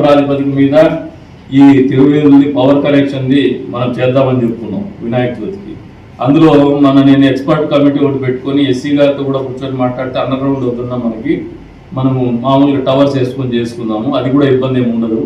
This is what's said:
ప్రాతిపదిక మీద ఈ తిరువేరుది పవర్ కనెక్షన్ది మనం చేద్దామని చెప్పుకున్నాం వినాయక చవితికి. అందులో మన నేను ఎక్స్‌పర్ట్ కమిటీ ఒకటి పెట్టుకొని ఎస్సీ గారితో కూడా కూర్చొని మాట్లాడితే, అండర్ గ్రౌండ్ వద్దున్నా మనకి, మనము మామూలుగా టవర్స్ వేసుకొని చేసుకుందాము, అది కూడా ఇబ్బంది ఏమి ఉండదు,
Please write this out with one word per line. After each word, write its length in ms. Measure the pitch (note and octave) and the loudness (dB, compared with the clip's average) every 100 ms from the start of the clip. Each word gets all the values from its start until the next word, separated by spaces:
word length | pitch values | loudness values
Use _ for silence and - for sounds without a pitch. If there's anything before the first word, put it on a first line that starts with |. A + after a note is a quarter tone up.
ప్రాతిపదిక 500 | C#3+ C#3+ C#3 C#3 C#3 C3+ | 4 2 2 -2 -2 0
మీద 160 | C#3 D3+ D#3+ D#3+ - - - - - C3+ | 2 4 2 0 -10 -16 -20 -20 -2 4
ఈ 40 | C#3 C3 - | 6 6 2
తిరువేరుది 600 | C3 D3 D3 D3 C#3 C#3 B2+ | 2 2 2 4 4 4 0
పవర్ 260 | C3 C#3+ | 2 2
కనెక్షన్ది 580 | D3 C#3 C#3 C3+ B2+ C#3 B2 - - | 2 0 0 -4 0 0 0 -2 -8
మనం 160 | A#2+ B2 B2 | -6 -4 -2
చేద్దామని 440 | B2+ C3 B2+ B2+ | 0 2 0 0
చెప్పుకున్నాం 400 | A#2 A2+ G#2 G2 - - | -2 -4 -8 -8 -10 -10
వినాయక 300 | A#2 B2 B2 A2+ | -6 -2 -4 -6
చవితికి. 360 | G2+ - - - - - - - | -10 -12 -14 -16 -18 -20 -20 -6
అందులో 280 | B2 D3+ D#3+ C#3+ C#3+ C#3+ | 0 4 6 4 2 2
మన 120 | C#3+ C#3 C3+ | 4 4 4
నేను 160 | C3+ C#3 | 4 4
ఎక్స్‌పర్ట్ 360 | B2 - D3+ D3 | 0 -2 -2 0
కమిటీ 260 | C#3+ C#3+ C#3 | 2 2 2
ఒకటి 140 | C#3 B2+ | 0 -2
పెట్టుకొని 380 | B2+ B2+ C#3 C#3+ C3+ | -4 -4 -2 0 0
ఎస్సీ 200 | B2+ D3 C#3+ | -2 -2 2
గారితో 240 | C#3+ C#3 C3+ | 2 0 -4
కూడా 120 | C3+ B2+ | -4 -6
కూర్చొని 300 | - C3+ C3 | -8 -8 -4
మాట్లాడితే, 340 | B2+ C3 B2+ C#3 | -4 -4 -6 -4
అండర్ 180 | B2+ C3 | -4 -2
గ్రౌండ్ 240 | C#3 C3+ B2 | -2 -2 -4
వద్దున్నా 280 | A#2 A#2+ B2 | -4 -6 -6
మనకి, 300 | A#2 G#2+ D3 - - - - - - C3+ | -6 -6 -4 -4 -6 -16 -20 -20 -12 -4
మనము 240 | C3 B2+ A#2+ A#2 | -2 0 -2 -2
మామూలుగా 360 | B2+ C#3 C#3+ B2+ C3+ | 0 2 2 2 0
టవర్స్ 260 | C3+ C#3 C3 | 2 2 0
వేసుకొని 380 | B2 C#3 B2 A#2 | -4 -4 -4 -4
చేసుకుందాము, 500 | A2+ - A2 A2 A#2+ C3 | -4 -6 -6 -4 -2 -2
అది 100 | C3 | 0
కూడా 120 | C#3 C#3 | 2 2
ఇబ్బంది 240 | B2+ C3 B2+ | 0 -2 -2
ఏమి 100 | A#2 A#2 | -2 -2
ఉండదు, 240 | A2+ A2 | -2 -2